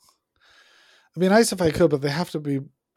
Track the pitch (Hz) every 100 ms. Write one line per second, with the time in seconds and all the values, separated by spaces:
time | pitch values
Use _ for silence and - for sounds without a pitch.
0 | _ _ _ _ _ _ _ _ _ _
1 | _ 160 185 214 226 185 165 143 170 143
2 | 143 151 175 156 147 135 135 _ _